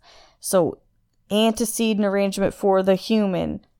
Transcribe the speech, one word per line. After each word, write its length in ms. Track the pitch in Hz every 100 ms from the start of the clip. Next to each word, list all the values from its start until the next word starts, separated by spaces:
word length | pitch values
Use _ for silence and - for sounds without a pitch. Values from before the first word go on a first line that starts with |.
| _ - _ _
So 400 | - 190 151 - _ _ _ _ -
antecedent 760 | 202 226 220 233 - 226 208 202
arrangement 480 | 196 202 190 196
for 280 | - 202 190
the 120 | 190
human. 720 | 185 - 220 202 175 156 151 _